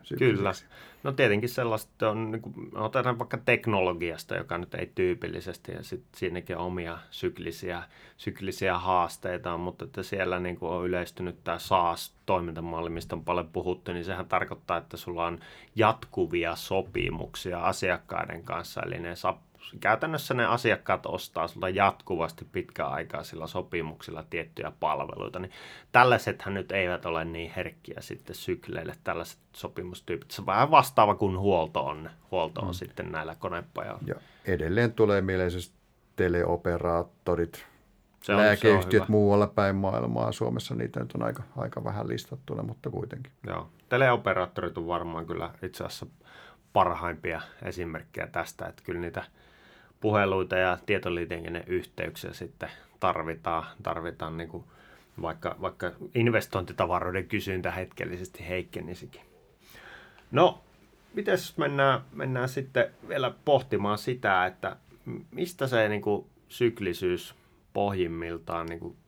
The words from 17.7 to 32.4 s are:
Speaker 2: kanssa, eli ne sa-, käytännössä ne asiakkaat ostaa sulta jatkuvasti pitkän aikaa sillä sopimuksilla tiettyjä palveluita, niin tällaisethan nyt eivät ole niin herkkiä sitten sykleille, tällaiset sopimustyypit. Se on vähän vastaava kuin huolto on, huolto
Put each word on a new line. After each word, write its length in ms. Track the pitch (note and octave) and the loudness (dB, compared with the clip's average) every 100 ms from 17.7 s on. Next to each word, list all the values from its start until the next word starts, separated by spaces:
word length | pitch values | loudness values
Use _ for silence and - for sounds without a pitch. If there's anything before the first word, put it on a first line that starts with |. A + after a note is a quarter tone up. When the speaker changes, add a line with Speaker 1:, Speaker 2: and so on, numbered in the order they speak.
| F#2+ F#2 F2 - F2 E2+ E2 | 2 0 0 -2 -6 -6 -8
Speaker 2:
kanssa, 380 | - E2+ - - | -6 -8 -6 -6
eli 180 | E2+ E2+ | -6 -6
ne 160 | E2+ F2+ | -6 -4
sa-, 220 | F#2 F#2+ - _ - G2+ | -4 -4 -8 _ -20 -2
käytännössä 540 | G2 A2 D#3+ D#3 - | 2 4 2 -2 -2
ne 120 | B2+ A2+ | 0 2
asiakkaat 600 | A#2 A#2 F#2+ - F#2 - | 4 4 2 2 0 0
ostaa 420 | F2+ - - E2+ | -6 -4 -4 -4
sulta 220 | - F#2 | -2 -2
jatkuvasti 800 | F#2+ G2 - - F2 E2 - - | 4 4 4 -2 -2 -2 -6 -10
pitkän 360 | F#2 - - D2 | -8 -6 -4 -2
aikaa 360 | C#2 E2 D2 | -2 -6 -8
sillä 240 | D#2 E2 D#2+ | -10 -10 -8
sopimuksilla 760 | F#2+ F2 F2 D#2+ D#2+ - D#2+ D#2+ | -6 -4 -4 -4 -8 -12 -12 -8
tiettyjä 420 | E2+ D#2+ - D#2 - | -6 -6 -8 -10 -4
palveluita, 600 | D#2+ C#2+ C#2 - G1+ F2+ | -2 -2 -4 -8 -8 -8
niin 120 | F#2 - - - - | -10 -12 -18 -20 2
tällaisethan 640 | A#2+ B2+ A#2 - F#2+ - | 6 8 6 2 -4 -4
nyt 180 | G2 F2+ | -6 -2
eivät 340 | F#2+ F2+ F2 F2 | 0 0 -2 -2
ole 200 | E2 E2 | -2 -4
niin 260 | E2 E2 - | -6 -8 -6
herkkiä 420 | E2+ - - - | -8 -10 -14 -14
sitten 360 | - F#2+ - E2+ | -12 -14 -14 -10
sykleille, 580 | - F2 - E2+ D#2+ D#2+ | -4 -6 -6 -8 -8 -8
tällaiset 360 | - E2+ E2+ - _ | -6 -4 -6 -12 _
sopimustyypit. 800 | - - - F2+ F2+ - E2+ - | -12 -10 -8 -10 -10 -6 -6 -6
Se 100 | - | -6
on 40 | G2 | 0
vähän 260 | G2+ C#3+ | 4 8
vastaava 440 | D#3 B2+ - G#2+ G2+ | 8 8 8 6 6
kuin 240 | G2+ F#2 | 2 2
huolto 460 | G2+ F#2 D#2+ D#2+ C2+ | 4 4 4 0 -2
on, 240 | D2+ D#2+ - - | -4 -10 -14 -4
huolto 300 | F#2 | -2